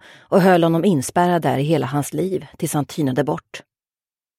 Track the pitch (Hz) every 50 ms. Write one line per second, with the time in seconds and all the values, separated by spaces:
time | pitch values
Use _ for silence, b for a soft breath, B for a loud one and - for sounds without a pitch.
0 | b b b b b b - 190 170 190 185 175 165 165 165 165 160 208 180 139
1 | 123 - - 185 175 180 175 170 151 139 127 131 139 151 165 139 127 127 139 147
2 | 143 - - 147 170 190 185 - 147 - - - 175 147 - 151 139 - - -
3 | 151 131 127 135 139 135 165 165 - _ - - - _ _ _ _ _ _ _
4 | _ _ _ _ _ _ _